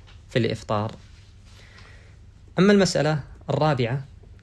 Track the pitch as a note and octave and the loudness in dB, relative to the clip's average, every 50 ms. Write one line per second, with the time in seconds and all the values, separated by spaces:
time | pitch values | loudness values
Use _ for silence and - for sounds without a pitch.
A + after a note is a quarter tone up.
0 | - - - - - - - B2 - - - - - - A2 G#2 G#2+ - - - | -20 -20 -20 -20 -20 -4 -2 -2 -2 -2 -4 -8 -6 -4 -4 -4 -4 -6 -10 -14
1 | - - - - - - - - - - - - - - - - - - - - | -20 -20 -20 -20 -20 -20 -20 -20 -20 -20 -20 -20 -20 -20 -20 -20 -20 -20 -20 -20
2 | - - - - - - - - - - - E3+ F#3 G#3 G3+ G3 F#3 - - D3 | -20 -20 -20 -20 -20 -20 -20 -20 -20 -8 0 2 4 6 6 4 4 2 0 0
3 | C#3+ D3+ D#3 C#3+ - - - - - - - - D3+ D#3 C#3+ B2 A#2+ A2 C3+ C#3 | 0 0 -2 -2 -6 -10 -18 -16 -6 -4 -2 0 2 0 2 0 -2 -2 -2 -6
4 | - - - - - - - - | -8 -12 -20 -20 -20 -20 -20 -20